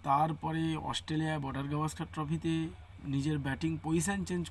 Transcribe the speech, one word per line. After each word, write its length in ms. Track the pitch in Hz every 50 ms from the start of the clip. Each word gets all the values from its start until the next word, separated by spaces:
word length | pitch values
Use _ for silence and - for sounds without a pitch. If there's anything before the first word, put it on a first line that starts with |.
| - 147
তারপরে 540 | 139 143 156 160 156 - - 160 160 160 160 160 160 151 147 143
অস্ট্রেলিয়ায় 500 | - - - - 156 156 160 156 156 151 143
বর্ডার 220 | 135 131 135 139 143
গাভাস্কার 360 | 147 147 156 151 - - 165 - -
ট্রফিতে 400 | 160 151 147 165 156 - 165 165 165 160 165 180 - - - - - - 143
নিজের 240 | 135 139 135 156 151 147 135
ব্যাটিং 260 | 139 135 127 165 160 160 151 -
পজিশন 340 | 156 160 170 156 196 202 196 180 -
চেঞ্জ 160 | 180 175 170 -